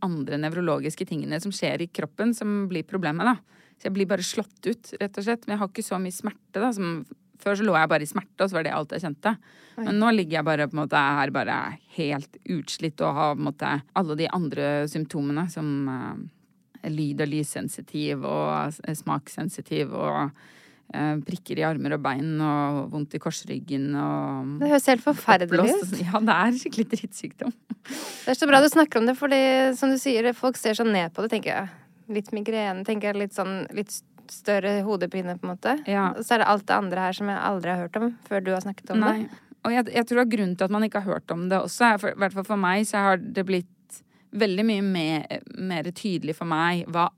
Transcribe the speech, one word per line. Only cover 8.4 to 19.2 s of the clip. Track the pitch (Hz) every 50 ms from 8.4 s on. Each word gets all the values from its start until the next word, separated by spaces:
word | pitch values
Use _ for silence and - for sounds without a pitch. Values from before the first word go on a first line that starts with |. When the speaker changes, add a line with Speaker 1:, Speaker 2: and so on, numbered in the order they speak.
Speaker 1:
og | 190 190
så | 185
var | 160 160
det | 147
alt | - 156 151 - -
jeg | 165 180
kjente. | 151 151 - - 214 226 - _ - - - - - -
Speaker 2:
Oi. | 233 220
Speaker 1:
Men | 220 202 208
nå | 220 233 226
ligger | 208 175 156 160 156
jeg | 147
bare | 160 156 147 147 135
på | 160
en | 151 151
måte | 135 156
her | 147 139 139 143 147 135 143 135
bare | 139 107 110 127 - - - 156 - _ _ -
helt | - 151 143 147 139 147 - - - - -
utslitt | 180 156 - - - - 170 160 151 - 160
og | 156 139
har | 147 156 151 147
på | 135
en | 151 143
måte | 147 - 143 135 143 143 135 _ -
alle | 190 190 156 151
de | 151 165 -
andre | - 185 165 143 - 139 143 143 147 147 147 151
symptomene | - 160 156 - - 151 143 143 143 156 180 175
som, | - 160 156 147 143 139 139 135
eh, | 131 123 - - - - - - _ _ _ _ _ _ _ _ _ - - 160
lyd- | 156 156 151 143 143 143
og | 156 147
lyssensitiv | 151 151 147 - - 147 - 147 - - - - - 151 147 147 143 135 135
og | 139 151 151 151 151 151 151 147 143
s-, | 151 - - - 156 151
smakssensitiv | - 156 147 151